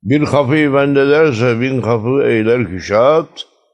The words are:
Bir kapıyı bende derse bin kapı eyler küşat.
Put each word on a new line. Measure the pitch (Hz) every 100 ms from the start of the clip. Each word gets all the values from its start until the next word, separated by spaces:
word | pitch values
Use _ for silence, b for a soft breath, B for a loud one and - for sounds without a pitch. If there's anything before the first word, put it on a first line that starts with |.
Bir | 95 143
kapıyı | 147 131 131 156 151
bende | 139 143 139 139
derse | 147 160 113 123 117
bin | 131 131
kapı | 107 117 110 139
eyler | 127 113 110 123 104
küşat. | 92 87 101 127 160 156 - - _ _